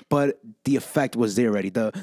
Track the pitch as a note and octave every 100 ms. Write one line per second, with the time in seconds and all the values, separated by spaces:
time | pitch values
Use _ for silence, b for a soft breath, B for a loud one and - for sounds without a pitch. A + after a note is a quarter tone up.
0 | - C#3+ C#3+ - A2+ - - C3+ - D#3
1 | C3 A#2 A2+ G2 A#2 G#2 G2 F#2 A2 B